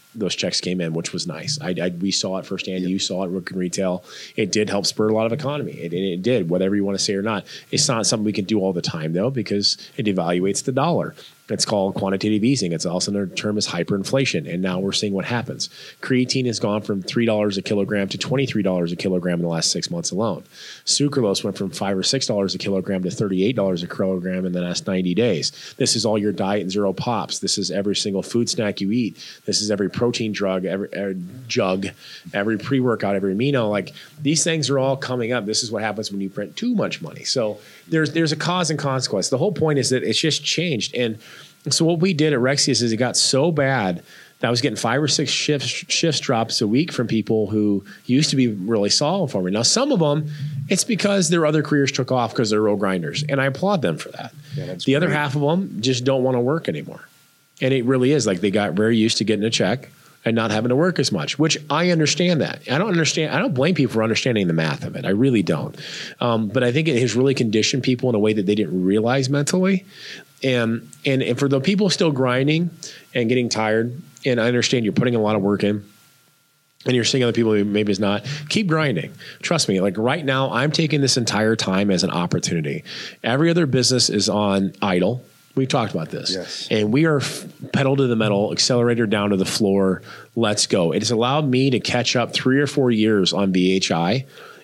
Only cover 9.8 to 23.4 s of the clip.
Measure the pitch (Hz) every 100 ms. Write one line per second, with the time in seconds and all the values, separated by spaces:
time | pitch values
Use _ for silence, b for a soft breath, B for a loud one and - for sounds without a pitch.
9.8 | B B 107 92 85 90 95 98 - 127
10.8 | 151 147 78 - B B - 101 - 104
11.8 | 95 92 98 95 107 107 110 135 90 82
12.8 | 90 87 95 101 95 - 107 104 101 90
13.8 | 82 98 95 135 135 87 76 87 92 92
14.8 | 98 92 107 98 87 120 113 - - B
15.8 | B B - 127 127 135 123 110 110 107
16.8 | 101 101 87 - 117 107 107 98 - 104
17.8 | 98 104 98 98 - 135 135 110 98 92
18.8 | 85 87 98 92 87 87 85 82 80 87
19.8 | - 85 85 90 113 82 - B B B
20.8 | B - 143 131 110 95 107 95 98 -
21.8 | 101 98 92 135 - 107 98 90 - 95
22.8 | 90 95 90 90 107 92